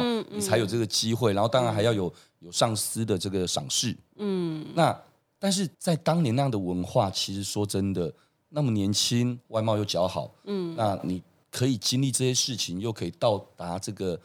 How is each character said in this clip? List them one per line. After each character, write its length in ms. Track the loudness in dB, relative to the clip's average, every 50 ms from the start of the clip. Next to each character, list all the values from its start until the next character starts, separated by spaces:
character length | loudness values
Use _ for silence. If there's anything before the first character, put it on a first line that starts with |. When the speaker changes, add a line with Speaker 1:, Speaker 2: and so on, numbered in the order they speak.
Speaker 1:
嗯， 240 | 4 2 0 -2 -4 -6
嗯。 80 | -6
Speaker 2:
你 40 | -4
才 160 | -2 0 2
有 80 | 2 0
这 120 | 0 0
个 80 | -2 -2
机 280 | 0 0 0 0 0 0
会， 180 | 2 2 2
然 100 | 4 4
后 60 | 2
当 160 | 4 4 2 2
然 100 | 2 2
还 80 | 2
要 120 | 2 2 2
有， 140 | 2 0
Speaker 1:
嗯。 60 | -2 -4 -8 -20 _ _ _
Speaker 2:
有 100 | -16 -6
上 240 | 0 2 2 2 2
司 300 | 0 -2 -4 -2 -2 0
的 100 | 0 0
这 140 | 0 0 -2
个 180 | 0 0 0
赏 180 | 0 -2 -2 -2 -2
识。 260 | -2 0 0 -2 -2 -6 -10 _ _
Speaker 1:
嗯。 480 | -6 -4 -2 -2 -2 -2 -4 -4 -6 -8 -4 0
Speaker 2:
那， 260 | 2 2 2 2 -2 -8 _ _ _ _ _ _ -4
但 100 | -2 0
是 200 | 0 0 -2 -4 -6
在 180 | -4 0 0 0
当 260 | 2 2 2 2 4
年 140 | 4 2 2
那 60 | 2
样 100 | 2 2
的 80 | 0 0
文 240 | -2 0 -2 -2 -2
化， 260 | 0 2 2 2 2
其 220 | 0 -4 -4 -4 -4
实 100 | -6 -6
说 200 | -4 -2 -2 -2
真 280 | 0 0 0 0 0 0
的， 180 | 0 -2 -4 -4 _ _ _ _ _ _ _
那 120 | -2 0
么 100 | 0 2
年 200 | 2 2 2 2
轻， 480 | 2 2 2 2 2 2 2 2 -2 -4 _ -4
外 120 | -2 0
貌 160 | 2 2 2
又 80 | 2 0
姣 200 | 0 0 2 2
好， 260 | 2 0 -2 -6 -6 -10 _ -8
Speaker 1:
嗯。 300 | -6 -4 -4 -4 -4 -2
Speaker 2:
那 240 | 0 0 0 0 0 -2
你 180 | -4 -4 -4 -6 _ _ _ _ _
可 160 | -4 0 0
以 100 | 0 0
经 240 | 0 0 0 0 2
历 100 | 2 2
这 140 | 2 2 2
些 80 | 2 2
事 220 | 0 0 -2 -2
情， 240 | -4 -4 -4 -4 -4
又 120 | -4 -4
可 140 | -4 -4 -4
以 60 | -6 -2 0
到 180 | 2 2 2 2 -2 -10 _
达 220 | -10 -8 -6 -6
这 140 | -6 -6 -8
个 280 | -6 -4 -4 -4 -4 -4